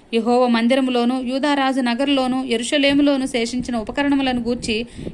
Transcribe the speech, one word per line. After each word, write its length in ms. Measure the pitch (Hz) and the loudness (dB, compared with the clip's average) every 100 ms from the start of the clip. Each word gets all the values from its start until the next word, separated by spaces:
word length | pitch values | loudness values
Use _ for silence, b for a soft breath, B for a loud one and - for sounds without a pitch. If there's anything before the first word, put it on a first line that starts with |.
| - | -4
యెహోవా 340 | 226 220 247 247 | -2 2 2 4
మందిరములోను, 680 | 233 233 262 254 240 240 262 | 2 4 2 2 0 0 0
యూదా 300 | 247 262 294 | -2 -2 0
రాజు 280 | 285 262 269 | 0 0 0
నగరులోను, 580 | 240 233 285 269 254 262 262 | -2 -2 0 0 0 -2 -2
యెరూషలేములోను 800 | 233 240 294 277 285 285 277 262 | -4 0 0 2 4 4 2 0
శేషించిన 500 | 240 233 247 240 240 | -2 -2 -4 -4 -6
ఉపకరణములను 640 | 208 262 285 277 262 247 | -4 -2 0 2 0 -2
గూర్చి 340 | 233 240 - 214 233 B B | -2 -4 -2 -4 -6 B B